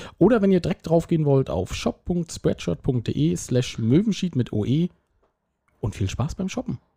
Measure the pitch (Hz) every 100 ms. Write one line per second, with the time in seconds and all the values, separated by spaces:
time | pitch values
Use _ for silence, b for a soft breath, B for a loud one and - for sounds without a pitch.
0 | B - 196 240 196 185 160 - - 165
1 | - 165 147 135 131 143 - - 233 -
2 | - 175 165 - - 196 - 160 - 127
3 | - - 156 175 - 123 - - 113 156
4 | 220 180 180 131 113 107 104 147 180 -
5 | _ _ _ _ _ _ _ _ 104 -
6 | 95 - 139 - 190 - - 131 _